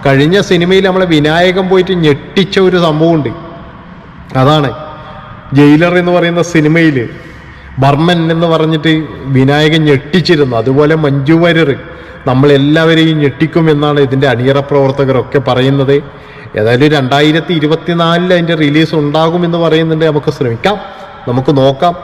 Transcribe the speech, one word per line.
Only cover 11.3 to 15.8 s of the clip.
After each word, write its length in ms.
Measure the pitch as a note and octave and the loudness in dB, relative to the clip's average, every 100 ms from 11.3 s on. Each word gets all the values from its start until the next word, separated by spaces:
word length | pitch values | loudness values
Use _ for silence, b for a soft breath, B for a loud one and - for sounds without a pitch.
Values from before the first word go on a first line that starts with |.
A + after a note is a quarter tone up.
| E3 | 2
വാര്യർ 280 | E3+ E3 D3+ B2 - B B B - | 2 2 0 -2 -8 B B B -2
നമ്മളെല്ലാവരെയും 920 | B2+ C#3+ C#3+ C#3+ D#3 D#3+ D#3+ D#3+ D#3 | 2 4 4 4 2 2 2 2 2
ഞെട്ടിക്കുമെന്നാണ് 760 | C#3+ - D#3+ F3 D#3+ D3 D3 D3 C#3 | -2 0 -2 0 2 2 0 0 0
ഇതിൻ്റെ 200 | C3 C#3 | 0 0
അണിയറ 240 | B2 B2+ C3+ C#3 | 0 0 0 0
പ്രവർത്തകരൊക്കെ 720 | C#3+ C3+ C3 C3+ B2+ A2+ D3 B2 | 0 0 0 0 0 0 -2 -2
പറയുന്നത്. 480 | B2 C3 C#3 | 0 0 0